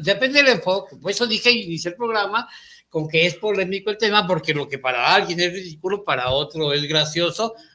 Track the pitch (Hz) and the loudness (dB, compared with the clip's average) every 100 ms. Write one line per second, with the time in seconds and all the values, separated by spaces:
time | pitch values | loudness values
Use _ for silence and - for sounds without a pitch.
0 | 160 196 262 285 269 208 180 190 - 123 | -2 0 2 4 4 4 0 -2 -4 -10
1 | 160 202 233 208 247 233 185 165 170 190 | -6 -2 -2 2 2 2 0 -6 -6 -4
2 | 233 220 196 220 247 - - - _ 160 | -2 -2 0 -2 -6 -12 -20 -20 _ -6
3 | 156 160 175 - 214 196 185 196 196 208 | 0 2 2 0 -2 0 -2 -2 -4 0
4 | 220 208 185 170 156 147 135 139 131 123 | 2 2 2 0 0 -2 -4 -4 -2 0
5 | 135 190 175 175 175 185 180 151 185 202 | 4 4 4 0 -2 -2 -10 -8 -4 -4
6 | 175 131 127 135 151 160 147 143 147 156 | -2 -2 0 0 -2 -4 -2 -2 0 0
7 | 151 165 170 165 220 226 - | 0 0 -2 -2 -4 -6 -18